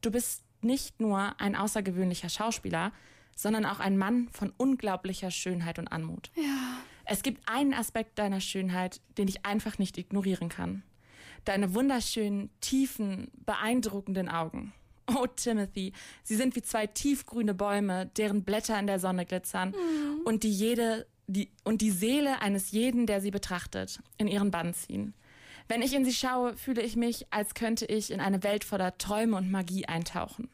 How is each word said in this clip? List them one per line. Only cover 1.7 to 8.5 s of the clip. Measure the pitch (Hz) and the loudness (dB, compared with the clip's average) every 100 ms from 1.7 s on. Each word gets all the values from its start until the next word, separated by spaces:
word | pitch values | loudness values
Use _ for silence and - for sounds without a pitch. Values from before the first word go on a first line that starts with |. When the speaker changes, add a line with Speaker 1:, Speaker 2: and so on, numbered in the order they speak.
| 214 190 180 180 175 175 | 0 0 2 2 0 -4
Speaker 1:
Schauspieler, | - 220 - 190 165 196 - - - _ | -2 -2 -2 -2 -2 -2 -6 -18 -20 _
sondern | - 208 220 | -4 0 2
auch | 214 - | 0 0
ein | 196 196 | 2 2
Mann | 190 247 240 | 4 2 0
von | - 202 - | -4 -4 0
unglaublicher | 262 262 208 185 190 185 185 | 2 2 0 -2 -4 -4 -4
Schönheit | - 185 175 165 170 | -4 -2 -2 -2 -6
und | 165 | -6
Anmut. | 165 160 175 - 330 | -6 -6 -8 -8 -2
Speaker 2:
Ja. | 285 277 247 254 - - - | 0 0 -4 -8 -12 -12 -6
Speaker 1:
Es | 202 | -2
gibt | 277 226 - | -2 -4 -2
einen | 247 285 | 2 2
Aspekt | - 214 226 220 - | 2 -2 -4 -4 -2
deiner | 202 190 | 0 0
Schönheit, | 190 | -2